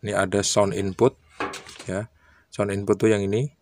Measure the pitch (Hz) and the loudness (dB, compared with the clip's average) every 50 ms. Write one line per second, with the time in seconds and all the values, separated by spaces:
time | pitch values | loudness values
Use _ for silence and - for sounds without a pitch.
0 | - 104 101 95 98 95 92 101 98 - - 107 101 98 98 - 98 98 92 - | -6 -2 0 0 0 2 0 0 0 2 2 2 2 2 0 -2 -4 -4 0 2
1 | 113 131 - _ _ _ _ - - - - - - - - - - - 95 95 | 2 2 2 _ _ _ _ -10 -10 -10 -10 -12 -16 -18 -20 -18 -10 -6 -6 -6
2 | 107 113 _ _ _ _ _ _ _ _ - - 104 101 98 98 101 101 107 95 | -6 -8 _ _ _ _ _ _ _ _ -6 -4 -4 -2 -2 -4 0 0 0 2
3 | - 110 110 104 101 98 98 110 131 147 _ _ | 4 2 2 2 0 0 -2 -2 -2 -4 _ _